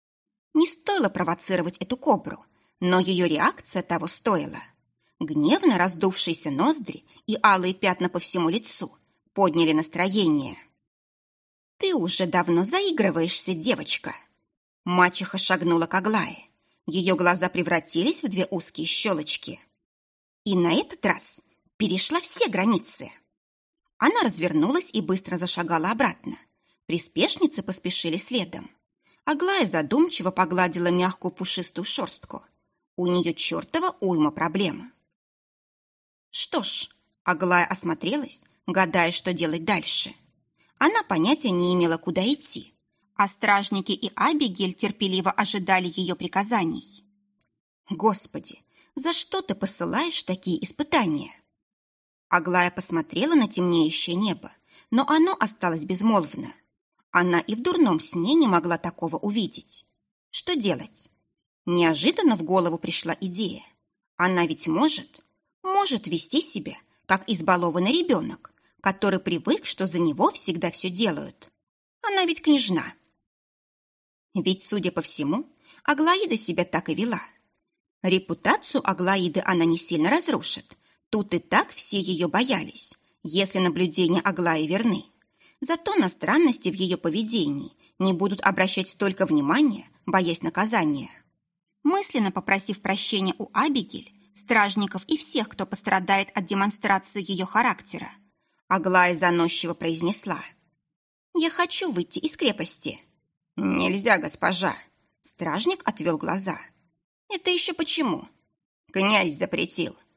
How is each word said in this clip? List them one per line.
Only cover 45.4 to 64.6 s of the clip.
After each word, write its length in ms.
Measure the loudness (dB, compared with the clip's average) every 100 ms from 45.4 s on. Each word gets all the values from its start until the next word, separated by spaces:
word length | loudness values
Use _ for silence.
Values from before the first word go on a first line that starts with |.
| -2 -2 2 2 0
ее 220 | -2 -4 -4
приказаний. 880 | -4 -2 0 0 0 -2 -10 -20 _ _ _ _ _ _ _ _ -10
«Господи, 720 | 0 0 0 -4 -12 -14 -16 _ _ _ -4
за 160 | -2
что 300 | -2 -4 -4
ты 140 | -4 -4
посылаешь 680 | -4 -4 -4 -2 -2 -4
такие 400 | -4 -6 -2 -4
испытания?» 720 | -4 -6 0 2 2 0 -6 -16 _ _ _ _ _ _ _ _ _
Аглая 420 | 0 2 2 2
посмотрела 640 | -2 -2 -2 -2 -2 4 4
на 120 | 4
темнеющее 680 | 2 2 4 4 0 -2 0
небо, 360 | 0 -2 -8 -20 _ -20 _
но 160 | 0 4
оно 280 | 4 4 2
осталось 460 | -2 -2 -2 -2
безмолвно. 720 | -4 0 4 4 2 -6 -12 -16 _ _ _ _ _
Она 280 | 2 4 2
и 160 | 0 -2
в 60 |
дурном 380 | 0 4 4 4
сне 360 | 0 -2 2 4
не 120 | 6
могла 300 | 4 2 -2
такого 400 | -4 -6 -6 -4
увидеть. 680 | -2 -2 -2 -6 -16 -18 -20 _ _ _ _
Что 260 | -8 -4 0
делать? 540 | 0 -2 -6 -16 -18 _ _ _ _ _ 0
Неожиданно 680 | 2 4 4 2 2 2 2
в 80 |
голову 340 | 2 2 2 -2
пришла 400 | -4 -6 -4 -6
идея. 440 | -6 -6 -6 -8 -16 _ _ _ _ -2
Она 300 | 0 2 0
ведь 220 | -2